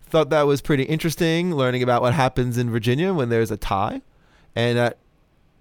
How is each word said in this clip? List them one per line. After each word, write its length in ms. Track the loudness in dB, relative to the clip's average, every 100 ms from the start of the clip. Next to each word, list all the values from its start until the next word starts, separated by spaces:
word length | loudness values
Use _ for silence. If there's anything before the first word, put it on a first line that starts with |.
thought 260 | -2 0 2
that 160 | 2 2
was 160 | 2
pretty 220 | 0 0
interesting, 680 | 0 -2 -2 -2 0 0 -2
learning 280 | 0 0 0
about 180 | 0 2
what 140 | 2
happens 420 | 2 0 0 -2 -2
in 140 | -2
Virginia 420 | -2 0 0 0
when 160 | 0 0
there's 220 | 0 0
a 80 | -2
tie, 420 | -2 -2 -2 -4 -12 _ _ _ _
and 240 | -4 0 2
that, 180 | 0 -2 _ _ _ _ _ _